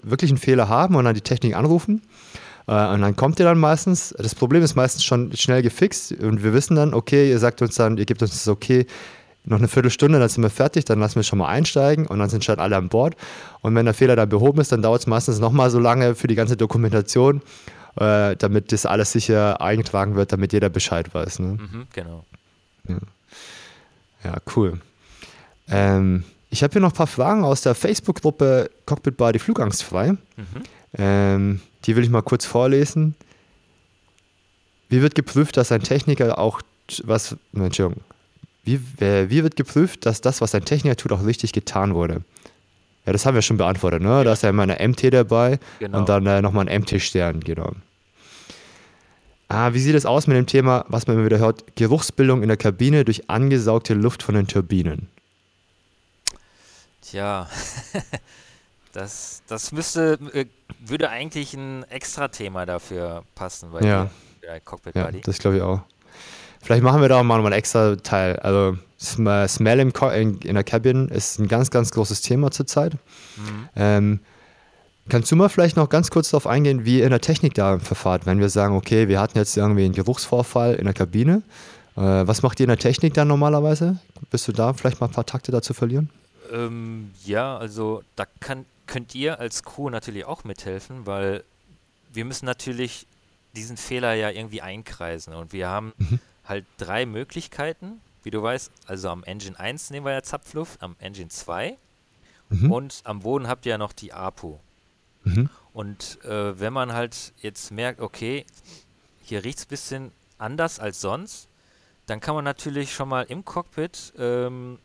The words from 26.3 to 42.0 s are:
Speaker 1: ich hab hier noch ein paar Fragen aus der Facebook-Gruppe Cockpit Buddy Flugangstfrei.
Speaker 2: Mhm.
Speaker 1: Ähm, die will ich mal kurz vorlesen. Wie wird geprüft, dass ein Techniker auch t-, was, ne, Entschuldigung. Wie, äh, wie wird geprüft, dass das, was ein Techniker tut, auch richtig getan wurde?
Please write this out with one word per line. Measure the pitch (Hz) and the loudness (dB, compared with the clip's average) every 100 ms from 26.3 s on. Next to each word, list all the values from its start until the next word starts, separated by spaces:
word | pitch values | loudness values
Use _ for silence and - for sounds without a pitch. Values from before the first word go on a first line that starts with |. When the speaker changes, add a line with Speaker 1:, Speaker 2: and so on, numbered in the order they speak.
| _ - | _ -8
Speaker 1:
ich | - | -2
hab | 226 | 0
hier | 208 | 2
noch | 185 | 2
ein | - | 2
paar | 156 | -2
Fragen | - 139 214 | 0 2 2
aus | 151 135 | 2 2
der | 131 120 | 0 0
Facebook-Gruppe | 196 214 - - 156 147 139 131 - _ - | 0 -2 -2 -2 0 2 4 4 2 _ -6
Cockpit | 147 143 127 | -2 -2 0
Buddy | 117 127 | 2 2
Flugangstfrei. | - 226 110 - - 90 131 | 0 0 0 -2 -4 -2 0
Speaker 2:
Mhm. | 190 _ - 95 123 - - _ - | 0 _ -18 -14 -14 -16 -20 _ -2
Speaker 1:
Ähm, | 98 101 98 98 98 98 - _ - | 2 4 4 2 2 -2 -6 _ 0
die | 113 | 2
will | |
ich | 120 | 4
mal | 117 | 2
kurz | - 123 - | 2 -2 0
vorlesen. | 123 127 139 147 160 156 151 _ _ _ _ _ _ _ _ _ _ _ _ _ _ _ _ - | 0 4 4 2 2 0 -2 _ _ _ _ _ _ _ _ _ _ _ _ _ _ _ _ 0
Wie | 123 | 4
wird | 147 143 | 4 2
geprüft, | 131 135 151 - | 0 2 2 2
dass | 120 | 2
ein | 113 | 2
Techniker | - 135 151 143 117 - | 2 0 2 2 2 0
auch | 110 - - _ - | -2 -4 -12 _ -14
t-, | - 110 | -8 -2
was, | 110 - - _ | -2 -2 -12 _
ne, | 101 92 | -4 -2
Entschuldigung. | 87 92 - - _ _ _ - _ - | 0 -2 -4 -14 _ _ _ -20 _ -4
Wie, | 135 123 - | -2 -4 -2
äh, | 101 101 95 | 2 2 2
wie | 143 | 2
wird | 160 - | 2 -2
geprüft, | 139 147 175 - 117 | 0 2 2 0 -2
dass | 110 | 0
das, | 127 135 | 0 0
was | 113 | 0
ein | 104 - | 0 0
Techniker | 147 143 120 | 0 0 0
tut, | - | -2
auch | 101 101 | -2 0
richtig | 117 113 | -2 -2
getan | 104 - 98 101 | -4 -4 0 0
wurde? | 85 | 0